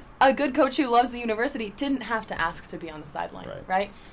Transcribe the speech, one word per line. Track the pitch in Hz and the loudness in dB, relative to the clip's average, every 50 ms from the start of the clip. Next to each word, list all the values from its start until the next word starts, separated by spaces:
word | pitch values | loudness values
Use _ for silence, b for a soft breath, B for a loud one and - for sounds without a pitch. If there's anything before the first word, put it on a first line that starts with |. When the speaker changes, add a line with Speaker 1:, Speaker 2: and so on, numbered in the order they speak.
| - - - - | -4 -10 2 4
Speaker 1:
a | 254 269 262 | 6 6 6
good | - 285 302 254 | 4 2 0 2
coach | 302 277 269 262 - | 2 2 2 4 0
who | 277 240 | 2 4
loves | 233 240 247 247 | 6 4 4 4
the | 240 240 | 0 -4
university | 240 233 214 208 240 285 - 254 226 202 196 - | -2 -2 0 0 0 -2 -2 -4 -6 -6 -6 -4
didn't | 285 277 277 254 | -2 -2 -2 -2
have | 226 - 233 220 202 - | -2 -2 -4 -4 -4 -6
to | 185 - | -4 -2
ask | 160 170 175 - - - | -2 -2 -4 -6 -14 -12
to | - 165 | -12 -10
be | 170 160 | -10 -10
on | 156 151 | -12 -12
the | 151 - | -12 -10
sideline, | - - - - - 92 - 58 | -8 -6 -6 -6 -8 -12 -12 -10
Speaker 2:
Right. | 50 - - - | -12 -10 -4 0
Speaker 1:
right? | 185 190 202 208 B B B B | 0 0 0 0 B B B B